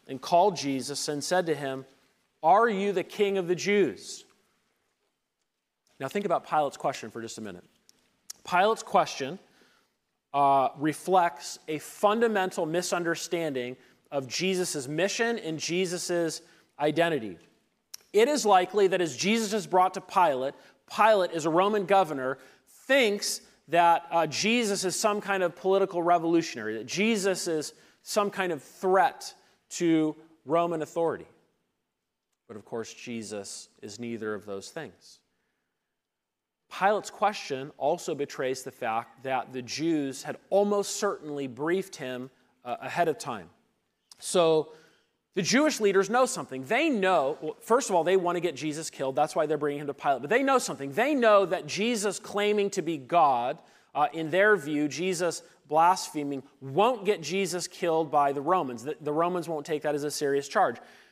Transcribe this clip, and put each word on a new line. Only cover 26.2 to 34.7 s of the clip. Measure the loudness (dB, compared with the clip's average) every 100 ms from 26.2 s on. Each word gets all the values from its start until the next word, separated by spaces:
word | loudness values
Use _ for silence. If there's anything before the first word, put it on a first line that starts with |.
| 4 0 0 -6 -6 -8
that | -6
Jesus | 0 0 2 0 -2 -2
is | -4 -6 -12 _ _
some | -4 0 0
kind | 0 -4
of | -4
threat | -8 -4 4 4 4 0 -16 -18 _ _ -12
to | -2 2 2 2 -4 -14 _ -2
Roman | 0 2 -2
authority. | -4 -2 -2 -2 -10 _ _ _ _ _ _ _ _ _ _ _ -20
But | -18
of |
course, | -10 -10 -10
Jesus | -12 -10 -10 -8 -10 -10 -14 -18 _
is | -16 -12
neither | -10 -8 -6
of | -8 -8
those | -12
things. | -10